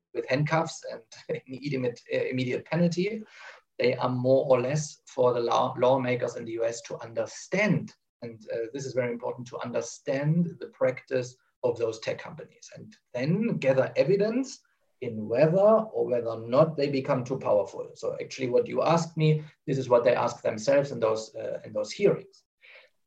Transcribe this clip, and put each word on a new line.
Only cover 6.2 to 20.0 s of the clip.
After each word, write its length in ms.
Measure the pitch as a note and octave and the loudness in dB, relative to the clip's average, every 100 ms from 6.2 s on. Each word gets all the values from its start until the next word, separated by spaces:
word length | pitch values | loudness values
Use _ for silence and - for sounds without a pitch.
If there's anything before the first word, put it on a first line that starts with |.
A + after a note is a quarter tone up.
| A#2+ B2+ | -2 -6
in 80 | |
the 80 | A2+ | -8
U 120 | A2+ | -2
S 180 | A2+ A#2 | -2 -4
to 160 | - - | -10 -12
understand. 920 | A2+ A#2 G#2+ - - F#3 G#3 D#3 G#2+ - _ - | -8 -6 -6 -6 -4 0 2 0 -2 -14 _ -16
And, 220 | A#2+ A2 - | -14 -14 -8
uh, 140 | A#2 A2+ | -6 -6
this 140 | C#3 C3 | -8 -6
is 80 | |
very 180 | A#2+ A#2+ | -2 -2
important, 340 | A#2+ B2 B2 A#2+ | -4 -8 -8 -10
to 100 | - | -10
understand 1000 | A#2+ A#2+ - - - C3+ D3 E3+ E3+ - | -6 -6 -6 -8 -4 -2 2 2 0 -4
the 100 | - | -12
practice 680 | - C3 B2+ - C3 B2+ - _ _ | -2 -2 -2 -4 -4 -4 -12 _ _
of 160 | A#2+ A#2 | -2 -2
those 200 | A2+ A2 | -2 -4
tech 180 | - - | -6 -8
companies 520 | - - - _ - - | -10 -16 -18 _ -20 -20
and 200 | - - _ | -20 -20 _
then 460 | B2 C#3 G3+ A#3 D#3+ | -4 0 0 0 0
gather 340 | C3 C3 B2 B2+ | 2 2 2 2
evidence 640 | C#3+ G3 G#3+ B3 C4 - _ _ _ - | 2 2 2 0 -4 -10 _ _ _ -10
in 260 | A#2+ A2 G#2 | -8 -6 -2
whether 300 | A#2+ D#3+ F#3+ | 4 4 6
or 480 | G#3 A3 G#3+ A#2+ A#2+ | 6 6 2 -2 0
whether 220 | A#2+ A2+ | 0 -2
or 200 | A2+ A#2 | -6 0
not 280 | C3 D#3+ C#3+ | 4 4 2
they 120 | C#3+ | -2
become 360 | C3+ C3+ C3 | 0 0 -2
too 120 | B2 A#2+ | -2 -4
powerful. 540 | G#2+ G#2 G2 - - | 2 2 0 -6 -12
So 220 | - - - | -8 -6 -6
actually 280 | - - B2+ | -8 -6 0
what 180 | A#2+ A2+ | 2 2
you 160 | A#2+ | 2
asked 340 | D3 E3+ - D#3+ | 2 2 0 2
me, 260 | D#3 D#3 - _ - | 4 4 0 _ -4
this 100 | C3+ | -2
is 120 | B2 | 4
what 160 | A#2+ | 6